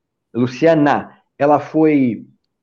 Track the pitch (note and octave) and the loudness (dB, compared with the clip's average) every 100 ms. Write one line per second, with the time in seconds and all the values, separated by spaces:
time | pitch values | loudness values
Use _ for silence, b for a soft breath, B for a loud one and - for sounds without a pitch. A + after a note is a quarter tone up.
0 | _ _ _ A2+ B2 B2+ D#3+ D#3+ D3 A#2 | _ _ _ -4 -4 0 2 2 2 0
1 | - - _ - C#3+ D3 C#3 D#3 D#3 D3+ | -4 -18 _ -4 0 0 -2 0 2 2
2 | B2+ A2+ - _ _ _ | 0 -4 -12 _ _ _